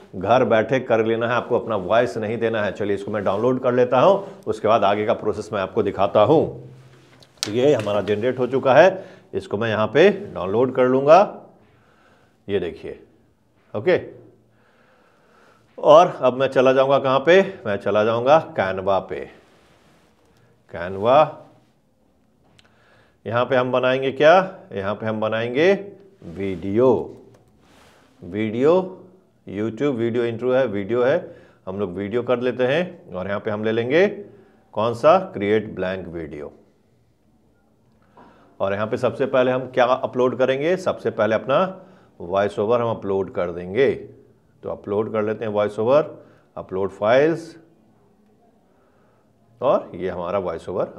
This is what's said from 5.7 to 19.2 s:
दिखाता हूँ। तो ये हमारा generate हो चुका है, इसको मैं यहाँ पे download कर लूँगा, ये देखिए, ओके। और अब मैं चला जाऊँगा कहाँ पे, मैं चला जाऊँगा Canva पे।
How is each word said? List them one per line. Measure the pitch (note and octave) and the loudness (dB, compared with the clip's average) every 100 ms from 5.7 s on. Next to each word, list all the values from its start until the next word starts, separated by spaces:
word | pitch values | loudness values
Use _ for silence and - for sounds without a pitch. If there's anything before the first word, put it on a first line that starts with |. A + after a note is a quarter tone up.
| A#2 | -2
दिखाता | G2 F#2 G2 A2 | -2 -2 0 2
हूँ। | G#2 D#3 G#2 - - - - - _ _ _ _ G#2 | 4 4 0 -8 -18 -20 -20 -20 _ _ _ _ -6
तो | |
ये | A2+ C#3 | 0 2
हमारा | B2+ G#2 G#2 | 0 0 -4
generate | G2 G#2 B2 B2 | -2 -2 -2 -2
हो | B2 | -2
चुका | C3 C3 | 0 4
है, | C3 F#3 F#3 - - _ | 6 6 4 -10 -20 _
इसको | G2 - G#2 | -10 -6 -4
मैं | A2+ | -2
यहाँ | G#2 A2 | 0 0
पे | C#3 F#3+ | 4 4
download | D#3 G#2 F2+ F#2 G#2+ C3 B2+ | 4 -8 -8 -4 0 0 2
कर | B2+ | 2
लूँगा, | C3 C#3 F3 G3+ - - _ _ _ _ _ _ _ _ _ - | 2 6 6 6 -2 -20 _ _ _ _ _ _ _ _ _ -6
ये | G2+ | -4
देखिए, | F2 - E2 - - _ _ _ _ _ _ G#2+ | -4 -8 -14 -16 -20 _ _ _ _ _ _ -4
ओके। | D3 D3 - - - _ _ _ _ _ _ _ _ _ _ _ _ _ _ - | 0 0 -2 -16 -20 _ _ _ _ _ _ _ _ _ _ _ _ _ _ 0
और | - D3+ F3 - | 8 8 8 2
अब | B2+ | 0
मैं | B2 C3 | 0 0
चला | C3+ C3 | 4 4
जाऊँगा | C3 C3+ C3+ | 4 4 2
कहाँ | C3 C3+ | 2 0
पे, | C3+ F#3+ F#3+ - A2+ | 4 4 4 -4 -6
मैं | G2+ | -4
चला | G#2 G#2 | 0 2
जाऊँगा | A2 A2+ B2+ D#3 D#3 - | 2 2 4 4 4 -4
Canva | F#2+ F#2+ F#2+ F#2+ | -4 -2 -2 -2
पे। | F2+ C#2 | -2 -10